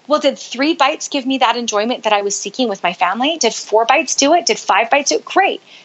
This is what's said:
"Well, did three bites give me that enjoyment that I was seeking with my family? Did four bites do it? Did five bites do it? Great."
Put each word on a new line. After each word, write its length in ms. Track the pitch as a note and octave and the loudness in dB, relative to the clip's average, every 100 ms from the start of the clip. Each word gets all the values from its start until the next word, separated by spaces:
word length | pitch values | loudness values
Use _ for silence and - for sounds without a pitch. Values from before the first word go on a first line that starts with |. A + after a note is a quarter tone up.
| - | -2
"Well, 140 | D4 | 0
did 180 | D4 A3 | 0 -2
three 360 | - A#3+ C#4+ | -8 -2 -2
bites 340 | E4+ C4+ D#4 - | 2 0 0 -6
give 180 | C#4+ B3+ | -6 -4
me 120 | C4+ | 0
that 180 | A#3+ A#3 | 0 0
enjoyment 480 | A#3 G#3 A3 B3+ | -2 -2 -2 -2
that 80 | A3 | 0
I 100 | G#3 | 0
was 160 | G3+ G3 | 0 -4
seeking 300 | G#3 - B3 | -6 -2 -2
with 140 | G3 | -2
my 80 | F3 | -4
family? 460 | F#3 F3 G#3 C#4 E4 | 0 -2 0 -2 0
Did 160 | A#3 | -2
four 320 | - - G#3+ A#3 | -2 0 2 4
bites 280 | C#4 C#4 | 2 0
do 200 | - C#4 | 0 4
it? 120 | F4 E4+ | 4 2
Did 120 | G#3+ | -2
five 280 | - G3 A3+ | 2 2 2
bites 200 | C#4+ C#4+ | 0 0
do 60 | D#4 | -2
it? 80 | |
Great." 360 | - - F#4+ - - - | -2 0 0 -2 -12 -20